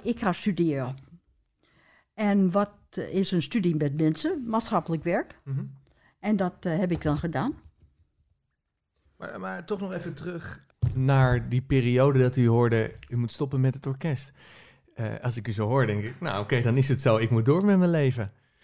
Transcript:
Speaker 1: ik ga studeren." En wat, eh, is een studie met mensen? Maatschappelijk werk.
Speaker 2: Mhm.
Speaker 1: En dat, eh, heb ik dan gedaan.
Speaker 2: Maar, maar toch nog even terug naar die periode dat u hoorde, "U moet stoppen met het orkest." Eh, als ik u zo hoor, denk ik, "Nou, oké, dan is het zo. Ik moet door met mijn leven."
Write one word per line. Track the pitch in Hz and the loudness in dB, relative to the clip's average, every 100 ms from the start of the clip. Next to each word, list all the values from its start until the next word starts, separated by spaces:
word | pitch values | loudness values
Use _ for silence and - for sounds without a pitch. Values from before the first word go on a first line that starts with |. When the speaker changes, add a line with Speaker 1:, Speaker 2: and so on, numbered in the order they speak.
Speaker 1:
ik | 220 233 | -4 -2
ga | 202 | -2
studeren." | 170 214 170 165 139 127 135 - - _ _ _ _ _ _ _ _ _ | 0 -2 0 0 0 -4 -8 -14 -20 _ _ _ _ _ _ _ _ _
En | - 208 202 185 | -4 2 4 4
wat, | 196 202 - _ | 2 -2 -6 _
eh, | - 101 | -10 -4
is | 196 190 | -2 0
een | 180 | 0
studie | - 240 175 156 | 0 0 0 0
met | 143 151 | -2 2
mensen? | 156 - 311 339 233 | 0 0 -2 -4 -2
Maatschappelijk | 220 - 196 165 165 | -4 -2 -2 -2 -4
werk. | 170 196 - - | -2 -4 -4 -14
Speaker 2:
Mhm. | - 135 - - _ _ _ _ | -8 -6 -6 -14 _ _ _ _
Speaker 1:
En | 208 202 | -2 0
dat, | 180 - | -2 -4
eh, | 180 165 | -4 -2
heb | 180 | 0
ik | 160 | 0
dan | 151 143 | 0 -2
gedaan. | 170 131 226 - - _ _ _ _ _ _ _ _ _ _ _ _ _ _ _ | -2 -4 -4 -6 -16 _ _ _ _ _ _ _ _ _ _ _ _ _ _ _
Speaker 2:
Maar, | - 196 | -14 -10
maar | 190 185 165 | -10 -10 -8
toch | 196 | -6
nog | 190 | -6
even | 175 175 | -8 -8
terug | 139 165 170 - - _ _ - | -10 -10 -10 -12 -16 _ _ -4
naar | 131 131 135 127 123 120 | 0 2 4 4 2 0
die | 123 | -4
periode | 135 135 120 123 143 131 | 0 0 4 4 4 6
dat | 127 131 | 4 4
u | 117 | 4
hoorde, | 117 120 113 110 - - | 4 4 2 0 -6 -8
"U | 120 | -4
moet | 117 | -4
stoppen | - 139 135 | -4 -2 0
met | 131 | 0
het | 131 135 | 0 -6
orkest." | 135 165 135 - - - - - _ _ - | -6 -4 -4 -8 -20 -20 -20 -20 _ _ -8
Eh, | 110 107 | -6 -4
als | 123 117 | -4 -4
ik | 113 | -6
u | |
zo | 101 107 | -2 0
hoor, | 135 107 | 2 2
denk | 104 | 0
ik, | 107 131 | -4 -8
"Nou, | 165 101 | -6 -4
oké, | 104 123 | 0 0
dan | 117 131 | 2 2
is | 135 | 2
het | 120 | 2
zo. | 123 110 | 4 2
Ik | 113 | 4
moet | 113 110 | 2 4
door | 165 208 | 4 4
met | 190 | 4
mijn | 180 | 4
leven." | 165 135 117 101 - _ _ | 4 2 0 -6 -10 _ _